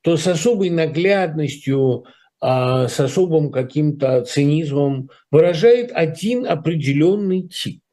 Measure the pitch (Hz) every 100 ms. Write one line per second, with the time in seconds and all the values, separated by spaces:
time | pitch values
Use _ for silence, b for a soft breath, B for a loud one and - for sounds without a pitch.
0 | 165 165 185 165 240 226 190 170 160 147
1 | 185 202 180 151 143 123 - 135 135 117
2 | b b b _ 123 131 127 131 123 -
3 | 135 185 185 160 147 127 127 151 151 143
4 | 135 131 120 143 143 151 156 139 139 135
5 | 131 B B 147 175 165 226 240 240 -
6 | 160 - 202 247 - 160 156 165 131 139
7 | 170 208 196 185 180 - - - _